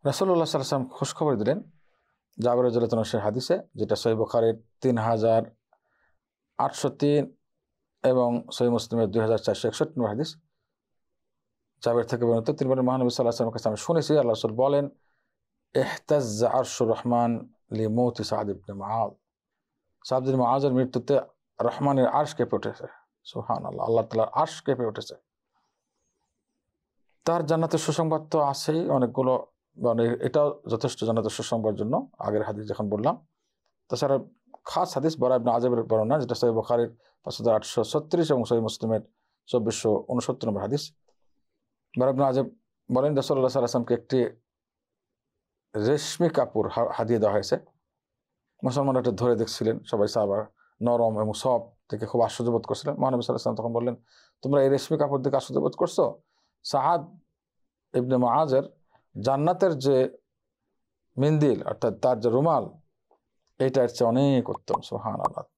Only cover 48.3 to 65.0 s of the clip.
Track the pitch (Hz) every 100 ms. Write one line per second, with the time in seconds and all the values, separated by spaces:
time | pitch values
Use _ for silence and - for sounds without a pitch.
48.3 | _ _ _ 131 127 139 127 120 101 123
49.3 | 113 110 - 110 113 - 110 104 117 101
50.3 | 101 107 _ _ _ 117 120 117 107 107
51.3 | 104 131 120 - _ _ - 113 123 135
52.3 | - 120 113 - - 147 135 131 123 117
53.3 | 123 123 110 117 117 120 117 _ _ _
54.3 | _ 135 139 135 135 - 156 147 139 135
55.3 | 139 - 139 143 - 165 - 143 - _
56.3 | _ _ _ - 143 139 170 - - _
57.3 | _ _ _ _ _ _ 123 127 127 123
58.3 | 127 160 131 135 _ _ _ _ - 107
59.3 | 135 156 180 190 147 135 131 131 - _
60.3 | _ _ _ _ _ _ _ _ - 143
61.3 | 156 147 127 - - 117 95 127 123 117
62.3 | 120 160 143 92 - _ _ _ _ _
63.3 | _ _ _ 131 131 120 - 117 123 139
64.3 | 131 110 - - - - 110